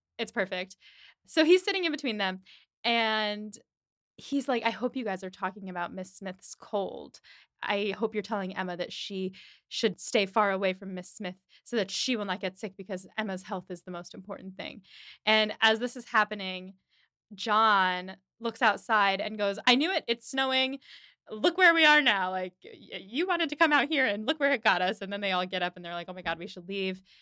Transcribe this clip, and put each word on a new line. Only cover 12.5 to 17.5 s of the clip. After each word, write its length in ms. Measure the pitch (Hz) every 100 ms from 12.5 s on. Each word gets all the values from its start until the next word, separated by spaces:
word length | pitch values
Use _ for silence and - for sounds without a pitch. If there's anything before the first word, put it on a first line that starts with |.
| 185
sick 180 | 208 196
because 300 | 190 185 185 -
Emma's 240 | 214 185
health 260 | 190 - -
is 120 | 175
the 80 | -
most 240 | 175 180
important 420 | 196 196 - 190 190
thing." 260 | - - - - - - -
And 260 | 214 214 -
as 180 | 220 220
this 180 | 240 262
is 100 | -
happening, 680 | 226 208 208 190 185 185 190 _ _ _ _ _
John 840 | 190 233